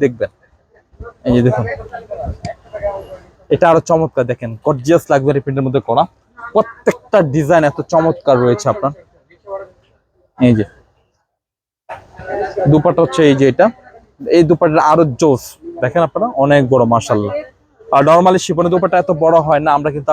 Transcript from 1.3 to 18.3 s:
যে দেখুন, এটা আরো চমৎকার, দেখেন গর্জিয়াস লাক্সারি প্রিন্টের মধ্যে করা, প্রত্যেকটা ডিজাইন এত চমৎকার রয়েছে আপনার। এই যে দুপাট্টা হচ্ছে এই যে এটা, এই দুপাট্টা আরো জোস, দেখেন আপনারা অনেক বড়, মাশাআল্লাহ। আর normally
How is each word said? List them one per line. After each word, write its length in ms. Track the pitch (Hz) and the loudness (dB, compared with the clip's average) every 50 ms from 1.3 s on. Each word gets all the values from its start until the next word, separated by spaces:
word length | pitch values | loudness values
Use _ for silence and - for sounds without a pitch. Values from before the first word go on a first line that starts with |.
| 123 | 0
যে 40 | 123 120 | 2 2
দেখুন, 180 | 127 123 123 110 - - - - - - - - - - - - - - - - - - - _ - - - - - - - - - - - - - _ _ _ - 147 | 2 0 0 -4 -6 -8 -10 -12 -14 -16 -18 -16 -14 -12 -10 -10 -10 -10 -10 -12 -14 -14 -16 _ -18 -12 -10 -8 -8 -8 -10 -14 -16 -20 -20 -20 -20 _ _ _ -4 -2
এটা 100 | - 180 165 | 0 2 2
আরো 100 | 160 160 - - | 2 2 2 0
চমৎকার, 360 | 170 160 160 151 - 135 123 120 | 0 0 -2 -2 -2 -4 -4 -4
দেখেন 180 | 123 - 127 113 117 113 - | -6 -8 -10 -12 -12 -6 -4
গর্জিয়াস 380 | 147 151 127 123 147 170 165 - - | -4 -4 -2 0 0 0 0 2 0
লাক্সারি 300 | 151 139 135 143 139 139 - | 0 0 0 0 -2 -2 -4
প্রিন্টের 200 | 143 135 139 135 | -4 -4 -4 -4
মধ্যে 160 | 131 123 135 - - | -2 -2 -4 -2 0
করা, 140 | 117 135 170 - _ _ _ _ _ - - - - | 0 0 0 -2 _ _ _ _ _ -20 -18 -4 -2
প্রত্যেকটা 640 | - - - - - _ 220 - - - _ - 202 165 139 131 | -2 -2 -2 -8 -6 _ -6 -6 -6 -6 _ 0 0 0 0 -2
ডিজাইন 280 | 160 147 139 175 165 156 143 | -2 0 2 2 2 2 0
এত 80 | 139 - 143 - | -2 -4 -6 -2
চমৎকার 440 | 175 165 160 165 156 - - 143 135 123 123 | -2 0 0 0 -2 -2 0 0 2 2 2
রয়েছে 220 | 123 117 107 - 135 | 0 0 0 -2 -4
আপনার। 200 | 107 - - 127 - - - _ _ _ _ _ _ _ _ 202 196 196 196 - _ _ _ _ _ _ _ _ _ _ _ _ _ - | -4 -2 -4 -8 -8 -10 -16 _ _ _ _ _ _ _ _ -14 -14 -14 -14 -16 _ _ _ _ _ _ _ _ _ _ _ _ _ 0
এই 160 | 127 123 117 107 | 2 2 2 2
যে 60 | 101 - - _ _ _ _ _ _ _ _ _ _ _ _ _ _ _ _ _ _ _ _ _ _ - - - - - - - - - - - - - - 202 185 143 | -2 -4 -10 _ _ _ _ _ _ _ _ _ _ _ _ _ _ _ _ _ _ _ _ _ _ -20 -20 -20 -20 -20 -20 -18 -12 -10 -8 -6 -6 -6 -4 -2 2 2
দুপাট্টা 300 | 151 156 - 180 - - 170 | 2 2 2 0 0 0 0
হচ্ছে 160 | - - - 156 147 | 0 0 2 2 2
এই 60 | 135 131 | 4 4
যে 40 | 139 135 | 2 2
এটা, 140 | 127 - 190 233 - - - - - - - _ _ - 269 - - | 2 2 2 0 0 -4 -14 -20 -20 -20 -20 _ _ -12 -4 0 2
এই 60 | 175 165 151 | 2 4 4
দুপাট্টা 320 | 175 - 175 160 151 156 143 151 | 2 2 2 0 2 2 2 4
আরো 120 | 156 165 165 147 120 - | 4 2 2 0 0 0
জোস, 220 | 170 151 131 117 - - - - - - - - | 2 2 2 0 -2 -8 -20 -18 -18 -16 -8 -6
দেখেন 200 | 123 127 - 175 165 151 | -6 -2 0 0 -2 -2
আপনারা 180 | - 170 214 247 - 135 135 | -2 -4 -4 -4 -2 0 2
অনেক 180 | 143 143 143 131 123 | 4 4 4 4 2
বড়, 120 | 135 127 120 117 117 | 2 2 2 2 2
মাশাআল্লাহ। 380 | - - - 117 107 104 101 95 - - - _ _ _ _ _ _ - - 143 | 0 0 0 -2 -2 -2 -4 -6 -8 -10 -12 _ _ _ _ _ _ -4 0 2
আর 60 | 139 143 151 | 2 4 6
normally 320 | 165 175 180 185 | 4 6 6 4